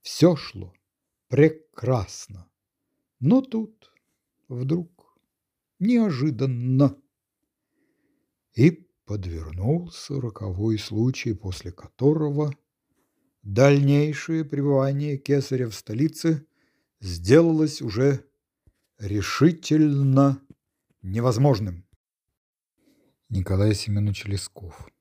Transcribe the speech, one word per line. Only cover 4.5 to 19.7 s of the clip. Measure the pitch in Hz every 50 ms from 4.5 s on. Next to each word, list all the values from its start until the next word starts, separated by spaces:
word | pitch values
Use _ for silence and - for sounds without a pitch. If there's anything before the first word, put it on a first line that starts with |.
| 127 123 131 135 160 180 170 - _ _ _ _ _ _ _ _ _ _ _ _ _ _ _ _ _
неожиданно | _ 180 220 247 233 220 202 147 120 139 156 131 107 135 135 123 120 123 127 131 131 143 131 - _ _ _ _ _ _ _ _ _ _ _ _ _ _ _ _ _ _ _ _ _ _ _ _ _ _ _ _ _ _ _ _
и | 113 123 175 170 - _ _ _ _ _
подвернулся | - 104 101 90 90 82 80 78 69 78 90 98 120 156 175 175 165 - - - - 139 139
роковой | 123 113 104 - 101 98 90 95 107 113 110 107
случай, | - - 104 107 117 127 123 - - 120 107
после | 95 - 95 90 - - -
которого | - - - - _ _ 127 143 156 160 151 147 143 147 151 147 139 _ _ _ _ _ _ _ _ _ _ _ _ _ _ _ _ _ _
дальнейшее | 101 98 113 135 139 143 143 143 139 143 143 147 151 147 - - - 165 160 156
пребывание | 139 151 143 139 143 139 135 135 139 139 139 147 147 139 135
кесаря | _ - 143 139 135 - 135 127 127 113
в | 101
столице | - - - 110 120 156 156 156 - - 165 160 139 147 _ _ _ _ _ _ _ _ _ _ _
сделалось | 101 95 87 85 85 92 131 160 170 165 160 156 156 151 156 - 139
уже | 117 95 113 131 143 139 - - _ _ _ _ _ _ _ _ _ _ _ _ _ _
решительно | _ 104 95 101 104 92 - - - 139 175 165 165 - -